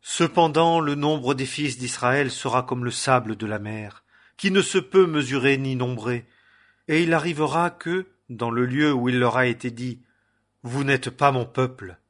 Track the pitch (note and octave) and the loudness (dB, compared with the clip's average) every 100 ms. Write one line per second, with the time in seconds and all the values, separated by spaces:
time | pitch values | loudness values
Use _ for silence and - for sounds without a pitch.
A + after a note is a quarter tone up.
0 | - - E3 E3+ E3 D#3 E3 E3+ D3+ C#3+ | -10 0 2 4 4 4 4 4 0 0
1 | D3 D#3 B2 C3+ C3 - D3 B2 B2 - | 0 0 0 -2 -2 -4 -6 -4 -8 -2
2 | B2 C3+ C3+ - C3+ A#2+ B2+ C3 A#2+ - | 0 2 0 -4 -2 -2 -2 -4 -4 -4
3 | - B2+ G#2+ G#2+ A2 G#2+ G#2 G#2+ G#2 - | 2 2 2 -6 -6 -6 -8 -10 -12 -18
4 | _ _ _ _ G3 F#3+ F#3 F#3+ F3+ F#3+ | _ _ _ _ 0 2 2 0 2 4
5 | F#3 D3+ C3 C3+ C3 C3+ C3+ C3 B2 A#2+ | 4 2 0 0 2 2 0 -2 -4 -4
6 | A2 A#2+ A#2 _ _ _ _ _ - D#3 | -4 -4 -6 _ _ _ _ _ -2 0
7 | E3+ E3 D#3 D3+ D3+ D#3 F3 F3 D#3+ F3+ | 2 2 0 -2 0 0 0 -2 -6 -4
8 | F#3 _ _ A#2 A#2 A#2 B2+ C3 D3+ C3+ | -6 _ _ -6 -4 0 0 2 2 2
9 | A#2+ B2 B2 A#2 B2+ A#2 B2 A2+ B2 A#2+ | 2 2 2 4 2 0 -6 -8 -10 -10
10 | _ _ _ _ _ _ A#2+ C3 C#3 C#3 | _ _ _ _ _ _ -8 -4 0 0
11 | C3 - C#3+ C3 A#2+ - B2+ B2+ F#2+ F2 | 0 2 2 2 -2 -2 -4 -4 -16 -18
12 | _ | _